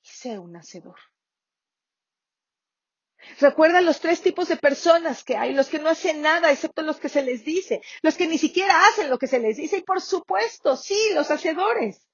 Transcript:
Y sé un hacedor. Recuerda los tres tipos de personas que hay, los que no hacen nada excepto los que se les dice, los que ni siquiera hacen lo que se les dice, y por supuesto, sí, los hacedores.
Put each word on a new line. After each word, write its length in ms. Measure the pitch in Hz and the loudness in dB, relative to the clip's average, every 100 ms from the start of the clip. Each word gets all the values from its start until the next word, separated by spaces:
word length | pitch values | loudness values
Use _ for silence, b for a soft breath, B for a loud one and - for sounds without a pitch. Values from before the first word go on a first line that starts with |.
Y 60 | _ | _
sé 320 | - 254 214 | -18 -14 -12
un 160 | 175 170 | -14 -20
hacedor. 420 | 160 185 170 180 _ _ _ _ _ _ _ _ _ _ _ _ _ _ _ _ _ _ _ _ _ _ B - | -20 -20 -20 -20 _ _ _ _ _ _ _ _ _ _ _ _ _ _ _ _ _ _ _ _ _ _ B 2
Recuerda 420 | 277 269 320 349 | 2 4 4 6
los 200 | 359 - | 4 0
tres 220 | 330 339 | 0 0
tipos 260 | - - 349 | 0 -2 -4
de 80 | 339 | 0
personas 680 | 285 277 339 330 330 247 | 0 0 2 2 2 -8
que 140 | - 226 | -6 -4
hay, 180 | 233 | -2
los 140 | 277 269 | -2 -2
que 100 | 311 | -2
no 100 | 311 | -2
hacen 320 | 320 370 311 | -2 -2 -2
nada 300 | 302 330 330 | 0 2 2
excepto 320 | 294 311 - | 2 -2 -6
los 160 | 311 302 | -6 -6
que 100 | 277 | -4
se 140 | 285 | -2
les 220 | 269 247 | -2 -4
dice, 360 | 214 330 370 - B B | -4 -6 -4 -8 B B
los 140 | 311 - | -2 0
que 100 | 349 | -2
ni 120 | 330 | 0
siquiera 500 | 320 - 392 339 392 | 0 0 2 6 6
hacen 200 | 427 311 | 4 -2
lo 120 | 247 | -2
que 80 | 262 | 0
se 100 | 254 | 0
les 180 | 226 220 | 0 -4
dice, 200 | 302 392 | -4 -4
y 60 | |
por 180 | - 381 | -2 -4
supuesto, 760 | - 370 - 381 453 - - 254 | -2 -6 -4 -2 -2 -2 -2 -2
sí, 220 | - 403 440 | -2 -2 0
los 160 | 359 - | 0 0
hacedores. 800 | 294 339 320 392 453 226 185 _ | -2 -2 -2 0 0 -4 -8 _